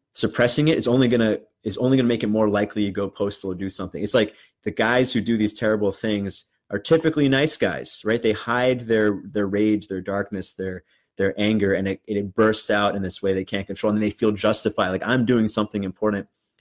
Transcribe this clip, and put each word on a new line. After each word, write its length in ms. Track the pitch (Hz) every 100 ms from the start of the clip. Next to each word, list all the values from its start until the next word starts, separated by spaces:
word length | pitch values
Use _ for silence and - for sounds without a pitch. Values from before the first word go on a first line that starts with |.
| _ -
suppressing 540 | 107 - 120 - 151
it 80 | 160
is 100 | -
only 200 | 127 123
gonna, 300 | 120 110 107 - _
is 140 | - -
only 180 | 127 135
gonna 120 | 120
make 160 | 117
it 40 | 113
more 220 | 107 107
likely 320 | 101 104 -
you 100 | 101
go 160 | 101 98
postal 440 | - 101 - 95
or 40 | 90
do 140 | 95
something. 320 | - 92 78
It's 140 | 104 123
like 180 | 104 - _ _
the 80 | -
guys 420 | 101 113 123 131
who 80 | 117
do 160 | 98 113
these 160 | 104
terrible 380 | - 113 110 101
things 540 | 95 110 104 98 - - _ _
are 80 | 101
typically 500 | - 160 160 151 139
nice 260 | 135 151 -
guys, 460 | 101 71 64 -
right? 180 | 104 117
They 100 | 113
hide 560 | 104 - 120 127 127 117
their, 340 | 110 107 95 101
their 200 | 107 98
rage, 420 | 101 107 104 -
their 140 | 95
darkness, 520 | 92 98 101 101 90
their, 300 | - 95 92 - _ _ -
their 220 | 98 -
anger, 360 | 104 110 98 92
and 120 | 95
it, 140 | 98 -
it 260 | 101 101
bursts 380 | 92 110 107 -
out 240 | 104 101 101
in 80 |
this 180 | 95 -
way 120 | 98
they 120 | 95 90
can't 220 | 101 98
control, 260 | 98 107
and 80 | 104
they 80 | 107
feel 220 | - 110
justified, 580 | 101 107 110 107 - 92
like, 160 | 92 104
"I'm 200 | 127 113
doing 220 | 123 110
something 360 | 110 104 104
important." 440 | 98 - 107 101 95 _ _ _